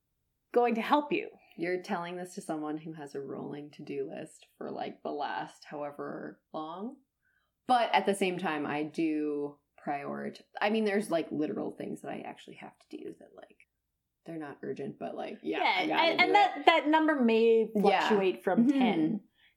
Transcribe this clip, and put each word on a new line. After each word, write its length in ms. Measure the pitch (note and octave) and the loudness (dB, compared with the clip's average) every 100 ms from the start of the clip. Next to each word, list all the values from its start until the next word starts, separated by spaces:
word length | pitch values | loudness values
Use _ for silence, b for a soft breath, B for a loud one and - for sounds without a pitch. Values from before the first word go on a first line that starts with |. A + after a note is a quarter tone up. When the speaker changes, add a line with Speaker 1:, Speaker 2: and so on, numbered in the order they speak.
| _ _ _ _ _ | _ _ _ _ _
Speaker 1:
going 220 | A#3+ A#3+ A3+ | 2 4 2
to 60 | |
help 300 | - - D4 | 2 2 2
you. 160 | - - - _ - | -2 -4 -12 _ -6
Speaker 2:
You're 240 | F3 F#3 | -4 -2
telling 360 | F3+ F3+ F3 F3+ | -2 -4 -4 -8
this 180 | F3+ - | -10 -10
to 60 | |
someone 360 | - D#3 D3+ D#3 | -8 -6 -6 -6
who 140 | E3 | -8
has 220 | D#3+ C#3+ C#3+ | -12 -10 -10
a 60 | |
rolling 480 | C#3 C#3 D3 D3 D3 | -8 -8 -10 -10 -12
to-do 380 | - C#3+ C#3+ C#3 | -14 -10 -8 -6
list 380 | - D#3 - _ - | -8 -12 -16 _ -10
for, 120 | - | -8
like, 300 | - - - | -6 -6 -6
the 80 | D#3 | -6
last 520 | D3 B2 G2 D3+ - | -4 -2 -4 -6 -12
however 800 | - D3 C#3+ C#3+ C#3+ D#3 D3+ - _ | -12 -8 -6 -6 -8 -8 -10 -14 _
long. 460 | D#3+ D#3 F3 A#3 D4 _ _ _ _ _ _ - | -10 -8 -8 -10 -10 _ _ _ _ _ _ 2
But 220 | B3 A3+ | 2 4
at 120 | G3 G3 | 2 2
the 80 | |
same 240 | G3 F#3 F3 | 0 0 -2
time, 280 | F#3 D3+ C#3+ | -4 -4 -2
I 180 | D3 | -4
do 720 | D3+ D#3+ D#3+ D3+ D3+ D3 C#3+ C#3+ _ _ | -4 -2 -2 0 -2 -2 -6 -10 _ _
prioritize. 600 | - C#3+ C#3+ C#3+ C#3 - _ - | -6 -6 -6 -8 -10 -12 _ -4
I 80 | G#3 | 0
mean, 140 | A3 | 2
there's, 260 | G#3 G3+ G#3+ | 2 0 0
like, 220 | E3 - | 0 0
literal 400 | C#3+ D3+ - D#3 | -2 -2 -4 -6
things 300 | - - - | -8 -10 -10
that 100 | C#3+ | -10
I 80 | - - | -10 -12
actually 320 | - - - | -16 -18 -18
have 200 | - - | -18 -20
to 200 | _ - | _ -14
do 180 | - - | -14 -16
that, 100 | - - | -20 -20
like, 180 | - _ _ _ _ _ _ _ - | -20 _ _ _ _ _ _ _ -14
they're 120 | D#3+ | -10
not 200 | D3 - | -10 -10
urgent, 360 | C#3+ C3+ C#3+ D3 | -8 -8 -8 -8
but, 160 | - D#3 | -8 -8
like, 240 | - - | -10 -8
yeah, 160 | - - | -4 0
I 240 | - - | 2 2
Speaker 1:
Yeah, 40 | - | 2
Speaker 2:
gotta 140 | - E4 | 2 4
Speaker 1:
and, 80 | D#4 | 4
Speaker 2:
do 40 | |
Speaker 1:
and 60 | F#4 | 6
Speaker 2:
it. 20 | |
Speaker 1:
that, 300 | G4+ G4+ D4 D#4 | 6 4 4 4
that 220 | E4 C#4+ | 4 6
number 260 | D#4+ D#4 D4 | 4 4 4
may 480 | A3+ A3+ A#3 A3+ A3 | 4 6 6 6 4
Speaker 2:
Yeah. 80 | G#3+ | 2
Speaker 1:
fluctuate 640 | G3 F#3 D#3 G#3 F#3 F3+ | 4 4 4 4 2 0
from 240 | G3 F3+ A#3+ | 0 4 4
Speaker 2:
Mm-hmm. 100 | C#4 | 4
Speaker 1:
ten, 420 | A3+ E3 D#3 G#3+ - b b | 4 2 0 -2 -8 b b